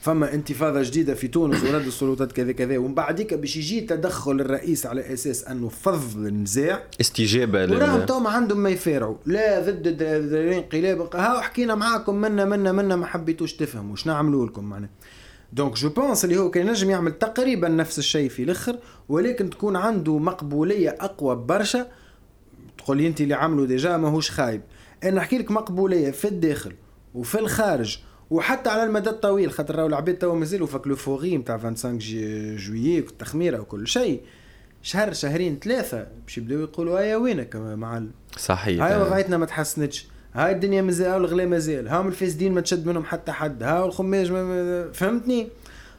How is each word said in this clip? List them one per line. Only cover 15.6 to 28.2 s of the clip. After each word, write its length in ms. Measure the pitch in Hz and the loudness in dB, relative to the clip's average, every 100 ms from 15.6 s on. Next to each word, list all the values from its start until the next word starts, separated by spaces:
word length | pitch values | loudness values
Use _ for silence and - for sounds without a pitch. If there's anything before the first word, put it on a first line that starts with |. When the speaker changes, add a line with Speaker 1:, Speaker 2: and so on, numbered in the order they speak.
| 143 | -2
Speaker 1:
جو 160 | 110 147 | 0 0
pense 360 | 151 277 226 180 | 2 2 2 2
اللي 120 | 175 | 2
هو 140 | 185 | 4
كان 160 | 180 180 | 2 2
ينجم 220 | 226 190 | 2 2
يعمل 220 | 190 170 | 2 0
تقريبا 560 | 156 220 220 254 233 170 | 0 -2 2 0 2 2
نفس 320 | 165 160 - | 2 2 -2
الشيء 300 | 139 156 139 | 0 2 0
في 140 | - | 0
الآخر، 340 | 127 180 - 240 - - - | -2 -2 -2 -6 -8 -20 -2
ولكن 400 | 147 226 240 190 | 0 2 0 -4
تكون 260 | - 208 190 | -2 -2 0
عنده 420 | 202 220 156 151 | 2 0 2 2
مقبولية 720 | 160 175 147 143 165 208 160 - | 0 -2 -4 0 2 2 2 0
أقوى 360 | 190 196 143 120 | -6 -2 0 0
برشا. 520 | 117 180 208 247 247 - - - _ _ - - - - | 0 0 2 0 -2 -12 -20 -20 _ _ -20 -20 -20 -14
تقول 200 | - 139 | -2 2
لي 100 | 160 | 2
أنت 140 | 156 | 2
اللي 120 | 143 | 0
عمله 320 | 139 151 151 135 | 2 2 2 2
ديجا 320 | 127 156 175 | 2 2 2
ماهوش 340 | 160 156 151 | 2 0 -2
خايب. 300 | - 127 110 - - - - | -2 -2 -2 -8 -20 -20 -6
أنا 80 | 185 | 0
نحكي 260 | 190 - 262 | 0 2 -2
لك 140 | - | 0
مقبولية 600 | 214 214 180 190 180 143 | -2 -2 0 2 4 2
في 160 | 135 208 | 0 -4
الداخل 440 | 185 165 139 101 - - - - | 0 0 0 -6 -14 -20 -20 -16
وفي 260 | 120 120 208 | -10 -4 -2
الخارج 580 | 220 - 214 151 110 - - - | -2 0 2 2 -2 -6 -14 -20